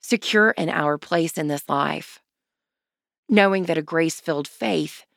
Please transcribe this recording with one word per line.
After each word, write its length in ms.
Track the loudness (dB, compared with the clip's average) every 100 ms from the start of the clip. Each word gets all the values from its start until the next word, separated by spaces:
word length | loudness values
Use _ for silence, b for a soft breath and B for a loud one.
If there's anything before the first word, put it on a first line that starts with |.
secure 500 | 0 -2 2 4 4
in 160 | 2 -2
our 300 | 0 0 -2
place 400 | -2 0 0 -2
in 100 | -4
this 220 | -4 -4
life, 520 | -2 -2 -4 -10 -20 _ _ _ _ _ _ _ _ _ _ _
knowing 380 | 4 4 2 0
that 100 | -2
a 40 |
grace-filled 680 | -2 0 0 -2 -4 -4 -4
faith 560 | -6 -2 -2 -4 -10 -20